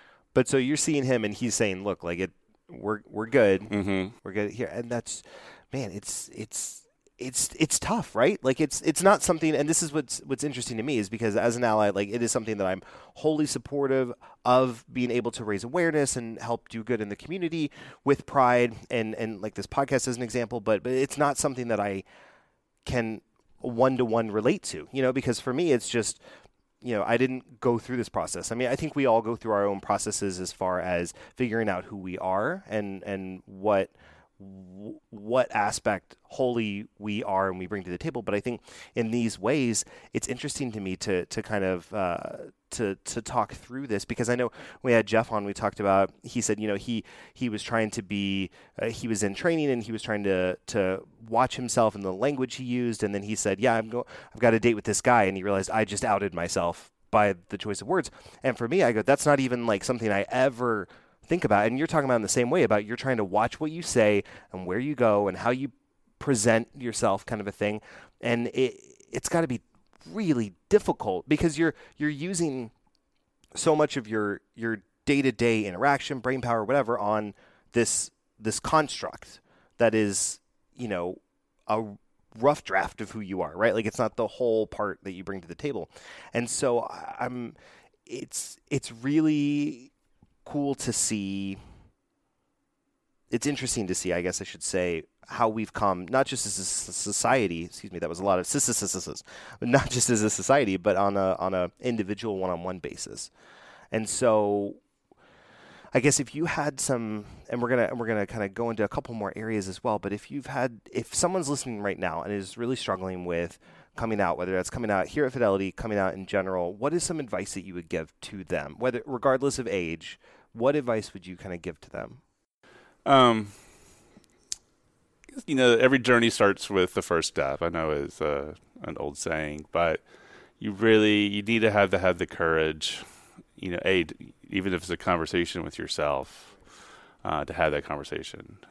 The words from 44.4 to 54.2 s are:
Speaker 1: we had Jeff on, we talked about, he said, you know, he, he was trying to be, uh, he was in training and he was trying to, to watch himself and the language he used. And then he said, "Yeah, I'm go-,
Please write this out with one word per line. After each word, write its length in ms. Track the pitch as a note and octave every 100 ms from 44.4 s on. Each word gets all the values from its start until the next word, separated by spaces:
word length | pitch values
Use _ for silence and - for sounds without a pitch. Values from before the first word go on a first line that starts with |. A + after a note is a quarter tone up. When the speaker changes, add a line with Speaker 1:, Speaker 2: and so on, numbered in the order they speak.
| A#2+ - - -
Speaker 1:
we 100 | C3
had 140 | A#2 G#2
Jeff 260 | A2 A2+
on, 140 | G#2+ G2+
we 80 |
talked 260 | G2 G#2+ -
about, 300 | G2+ F#2+ F#2+ -
he 200 | - B2
said, 180 | A2 G#2
you 80 | G#2+
know, 60 |
he, 280 | G2+ - A2+ - - -
he 160 | - B2
was 140 | G#2+
trying 280 | - A2+ A2
to 100 | A2+
be, 480 | F#2+ G2+ G2 G2 F#2 - - -
uh, 100 | A2+
he 180 | A2 A#2
was 140 | G#2
in 120 | G2+
training 360 | G2 F3 E3 D3
and 120 | A#2+
he 80 | A2
was 120 | A2
trying 200 | - G#2
to, 340 | G2+ F#2 F#2 F2+ -
to 360 | A2 F#2 F#2+ - _ A2
watch 260 | A2+ B2+ -
himself 380 | B2 - A2
and 100 | G2+
the 80 | G2
language 440 | F#2 C3+ C#3 B2+ -
he 80 |
used. 380 | B2 B2 A#2+ A2
And 120 | G#2
then 80 | G2+
he 120 | G2+
said, 240 | G#2+ G#2 G2
"Yeah, 160 | B2
I'm 140 | A2+ A2
go-, 160 | A#2+ - -